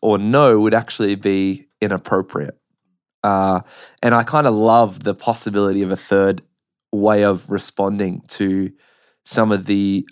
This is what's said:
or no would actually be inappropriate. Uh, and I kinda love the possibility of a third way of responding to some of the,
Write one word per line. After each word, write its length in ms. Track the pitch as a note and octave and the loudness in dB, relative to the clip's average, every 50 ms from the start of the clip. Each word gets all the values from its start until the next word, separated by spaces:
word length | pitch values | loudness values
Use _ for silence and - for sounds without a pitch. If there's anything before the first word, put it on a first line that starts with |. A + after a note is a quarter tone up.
| - | -2
or 160 | A2+ G#2 G2 | 0 0 0
no 420 | G2+ G#2+ B2 C#3 D3 C3 A2+ G#2+ | 0 0 2 4 4 6 4 4
would 140 | G#2+ A2 G#2+ | 4 2 2
actually 420 | A2+ A2+ - - - A2+ G2+ G2+ | 0 0 -2 -6 -4 -2 -2 -2
be 500 | G2 G2 G2+ G2 F#2+ F#2+ G2 F#2+ F#2+ - _ _ _ | -2 -2 -2 0 0 0 -2 -4 -6 -10 _ _ _
inappropriate. 760 | G#2+ G#2 G2 F2+ - - - F#2+ F#2+ - - - D2 - - _ _ _ _ _ _ _ _ _ _ _ _ _ - | -4 -4 -4 -6 -4 -2 -2 -2 -2 -4 -6 -8 -8 -8 -12 _ _ _ _ _ _ _ _ _ _ _ _ _ -2
Uh, 360 | G#2 G2+ G2 F#2+ F#2+ F#2 F2+ - - - - - - _ _ - | 0 0 2 2 2 0 -2 -4 -6 -14 -20 -20 -20 _ _ 0
and 120 | A#2+ A#2 | 2 2
I 80 | A#2 A2+ | 2 0
kinda 260 | A#2 - D3+ D3 C3 | 0 0 0 2 2
love 520 | A2+ G#2+ A2 A2+ A2+ A#2 A#2 G#2 F#2 - - | 2 2 4 4 6 4 4 2 -2 -4 -6
the 100 | G#2 G2 | -6 -6
possibility 680 | - - - A#2 - - A2 G2+ G2+ G2+ G2 F#2+ G2 G2+ | -4 -4 -4 -4 -4 -6 -4 -2 0 0 0 0 -2 -2
of 80 | F#2 | -2
a 60 | F#2+ | -4
third 460 | F#2+ - - G2+ G2 G2 G2 G2 F#2 - _ _ _ _ _ _ _ _ _ - | -6 -4 -2 0 2 2 2 0 -2 -8 _ _ _ _ _ _ _ _ _ -4
way 320 | G#2 G2+ G#2+ G#2+ G#2 G#2 | 0 2 2 4 4 2
of 240 | G2+ G2 F2+ - - | 2 0 -2 -4 -6
responding 720 | F#2+ F#2+ - - - - G2 G2 G2+ G2+ G2+ F#2 F2+ - - - | -6 -6 -6 -6 -6 -4 -4 -4 -2 -4 -4 -6 -6 -8 -10 -12
to 440 | - - G#2 G2 F#2+ F#2+ G2 F#2+ - _ _ _ _ _ _ _ _ _ _ | -6 -4 -2 -2 0 -2 -4 -6 -8 _ _ _ _ _ _ _ _ _ _
some 260 | - - - A2 A2 G#2 | -4 0 0 2 2 0
of 140 | G2 F#2 | -2 -2
the, 400 | - G2+ G2+ G2+ G2 G2 F#2+ F#2 - | -2 -2 0 0 0 -2 -2 -4 -4